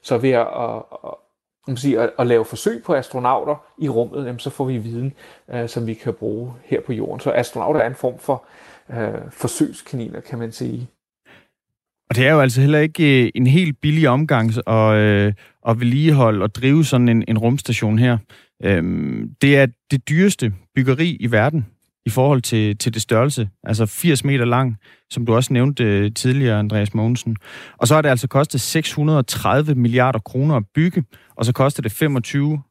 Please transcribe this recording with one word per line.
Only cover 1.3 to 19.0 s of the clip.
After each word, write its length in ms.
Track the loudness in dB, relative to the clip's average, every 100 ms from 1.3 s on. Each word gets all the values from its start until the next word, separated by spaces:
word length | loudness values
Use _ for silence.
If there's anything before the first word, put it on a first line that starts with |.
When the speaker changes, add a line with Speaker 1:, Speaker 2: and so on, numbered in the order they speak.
| _ _ _ -10
Speaker 1:
man 100 | -4
siger, 240 | 0 0
at, 80 | 0 0
at 80 | 2
lave 180 | 2 2
forsøg 380 | -4 -4 -4
på 100 | -2
astronauter 640 | -4 -2 -4 -2 0 -2 -6 _ -8
i 120 | -2
rummet, 360 | -2 -2 -6 -8
jamen, 140 | -8
så 100 | -12
får 160 | -6 -4
vi 120 | -4
viden, 360 | -6 -6 -8 -10 -20 -20 -12
øh, 160 | -8 -6
som 180 | -6 -8
vi 60 |
kan 200 | -6 -8
bruge 400 | -6 -8 -8 -10 -16
her 180 | -6 -6 -4
på 80 |
jorden. 260 | -8 -6 -6
Så 120 | -2
astronauter 480 | -2 -2 -6 -2 0
er 80 | -2
en 80 | -2
form 240 | -6 -6
for, 240 | -6 -6 _ -20 -20 -20 -14
øh, 400 | -8 -6 -8 -14
forsøgskaniner, 880 | -8 -8 -2 -4 -4 -12 -10 -10 -12
kan 200 | -12 -10
man 120 | -10
sige. 360 | -10 -10 -10 -12 _ _ _ _ -20 _ _ _ _ _ _ _
Speaker 2:
Og 60 | 0
det 120 | 4
er 60 |
jo 60 | 4
altså 220 | 4 4
heller 180 | 4 4
ikke, 440 | 2 2 4 4
øh, 80 | 2 2
en 120 | 4
helt 340 | 4 2 -2
billig 260 | -2 2 2
omgang 440 | 2 2 0 0 -2 0
at, 280 | 2 4 4
øh, 380 | 4 2 0 -2 -12 _ -4
at 120 | 0
vedligeholde 640 | 0 2 4 4 4 2
og 120 | -2 0
drive 300 | 2 4 4
sådan 240 | 4 4
en, 140 | 2 2
en 100 | 0
rumstation 640 | 0 -2 -2 -2 0 2
her. 180 | 2 0 -6 -20 _ _
Øhm, 680 | 0 0 0 -4